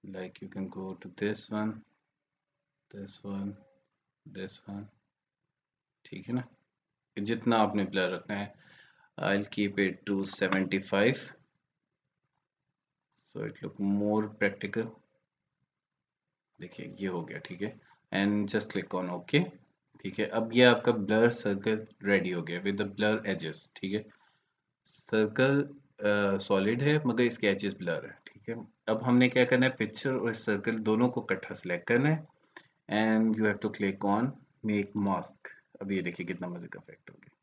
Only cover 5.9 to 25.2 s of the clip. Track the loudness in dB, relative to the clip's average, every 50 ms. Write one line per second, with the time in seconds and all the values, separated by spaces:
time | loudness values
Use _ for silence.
5.9 | _ _ _ -16 -14 -14 -8 -4 -4 -4 -4 -6 _ _ _ _ _ _ _ _
6.9 | _ _ _ _ _ -6 -2 -2 -2 0 2 2 4 4 4 4 2 0 -2 0
7.9 | 0 0 0 0 0 -4 -6 -6 -6 -6 -6 -8 -10 -18 -20 -20 -20 -20 -20 _
8.9 | _ _ _ _ _ -4 -2 0 0 0 -2 -4 -2 -2 -2 0 2 2 2 2
9.9 | 2 -4 -4 -2 0 0 0 -4 -2 -2 0 2 2 0 0 0 0 -2 -2 0
10.9 | 2 4 4 4 2 0 -6 -16 -18 _ _ _ _ _ _ _ _ _ _ _
11.9 | _ _ _ _ _ _ _ _ _ _ _ _ _ _ _ _ _ _ _ _
12.9 | _ _ _ _ _ -20 -20 -16 -10 -8 -8 -8 -10 -10 -12 -12 -8 -4 -2 0
13.9 | 0 0 2 2 2 2 0 -2 -4 -2 -2 -2 -2 -2 -10 -6 -4 -4 -6 -6
14.9 | -10 -18 _ _ _ _ _ _ _ _ _ _ _ _ _ _ _ _ _ _
15.9 | _ _ _ _ _ _ _ _ _ _ _ _ _ _ -20 -18 -16 -14 -14 -14
16.9 | -12 -6 -6 -4 -4 -4 -6 -8 -10 -12 -10 -12 -10 -6 -8 -8 -8 -10 _ _
17.9 | -20 _ _ _ -2 0 2 2 2 2 0 0 -2 -2 -2 -2 -6 -6 -6 -4
18.9 | -6 -6 -4 -4 -6 -8 -8 0 0 0 0 0 -6 -16 _ _ _ _ _ _
19.9 | _ -12 -12 -10 -4 -4 -4 -2 0 -2 -2 0 6 8 10 10 8 8 4 0
20.9 | 0 0 2 2 4 6 6 4 4 2 -2 -2 -2 0 0 0 -2 -2 -4 -10
21.9 | -16 _ 0 2 2 4 4 0 -4 -4 -4 -4 -6 -4 -2 -2 -2 -2 -2 -4
22.9 | -2 0 2 2 2 2 0 -2 -4 -4 -4 -8 -8 -10 -14 -16 _ -10 -8 -4
23.9 | -4 -4 -4 -6 _ _ _ _ _ _ _ _ _ _ _ _ _ _ _ -20
24.9 | -20 -20 -10 -2 2 2